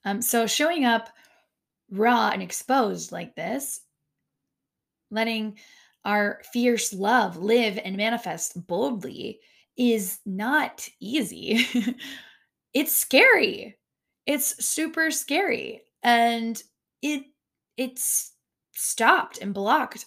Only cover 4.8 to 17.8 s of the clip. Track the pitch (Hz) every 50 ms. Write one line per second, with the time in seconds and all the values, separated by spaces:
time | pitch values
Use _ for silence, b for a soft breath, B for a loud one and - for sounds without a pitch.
4.8 | _ _ _ _ _ _ 208 214 226 233 226 220 214 214 202 b b b b b
5.8 | b b b b _ 202 208 208 208 202 208 - - - - 240 240 247 240 220
6.8 | - - 202 185 196 208 240 247 208 185 175 160 180 208 226 247 233 220 185 214
7.8 | - 190 190 196 208 226 233 233 - 180 165 165 - - - 180 170 - 175 190
8.8 | 247 277 240 196 - - - - - 226 208 b b b b b b b _ -
9.8 | 247 240 226 220 190 185 - - _ 202 185 190 214 247 285 302 277 - - -
10.8 | - - _ _ - 202 254 311 220 - 87 82 - - 214 233 247 - - 247
11.8 | 202 247 247 B B B B B B B B B B B B _ _ _ - 269
12.8 | 277 - - - - - - 277 480 523 453 349 233 - - - - 214 - _
13.8 | _ _ _ _ _ _ _ _ _ - 294 294 - - - - - - - -
14.8 | 320 320 320 320 320 320 - - - - 277 339 403 339 233 - - - - -
15.8 | _ _ _ _ - 240 240 233 233 233 233 233 226 226 226 - - _ _ _
16.8 | _ _ _ _ - 294 302 277 277 _ _ _ _ _ _ _ _ _ _ -